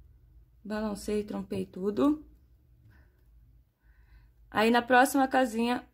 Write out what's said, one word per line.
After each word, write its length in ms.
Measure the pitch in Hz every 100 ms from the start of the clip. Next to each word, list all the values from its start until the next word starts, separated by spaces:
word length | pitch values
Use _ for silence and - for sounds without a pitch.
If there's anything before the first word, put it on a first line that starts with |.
| - - _ - _ _
balancei, 600 | 202 214 214 202 - 208
trompei 420 | 208 196 190 196 190
tudo. 580 | 185 202 208 285 302 - - _ _ _ _ - - _ _ _ _ - _ _ _ _ - _ - - _ -
Aí, 200 | - 220
na 100 | 240
próxima 480 | 233 247 269 277 262
casinha, 580 | 262 254 220 233 247 -